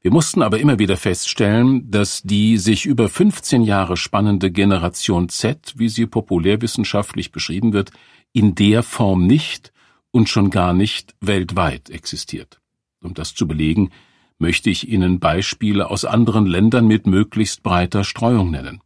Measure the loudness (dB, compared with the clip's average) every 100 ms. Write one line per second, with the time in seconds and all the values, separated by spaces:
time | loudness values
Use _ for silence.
0 | 2 2 2 0 0 2 2 2 0 0
1 | -2 -4 -6 -2 0 4 2 0 -2 -2
2 | -2 -4 -2 0 2 2 2 0 0 0
3 | 0 2 0 0 -2 0 2 0 0 -4
4 | -4 -2 0 0 0 2 2 2 -2 -4
5 | -2 0 -2 -2 -4 -4 -12 -4 -4 -2
6 | -2 -2 -2 -2 0 0 -2 -4 -2 -2
7 | -4 -8 -10 -10 -8 -2 0 0 -4 _
8 | _ _ _ 0 2 4 4 4 0 -2
9 | 0 2 4 2 0 -12 -16 _ _ _
10 | _ 2 2 4 2 2 2 2 0 -2
11 | -12 _ -2 -2 -2 -2 -2 -2 -14 -14
12 | -12 -12 -12 -14 -14 _ _ _ _ _
13 | -14 -10 -10 -4 -4 0 0 2 0 -4
14 | _ _ _ _ -2 0 -2 -4 -2 0
15 | 0 0 0 0 -4 -4 -2 0 -2 -4
16 | -2 2 2 2 2 2 2 4 4 4
17 | 2 0 0 -2 -4 -4 -2 0 0 -2
18 | -4 -2 0 2 0 -4 -10 -16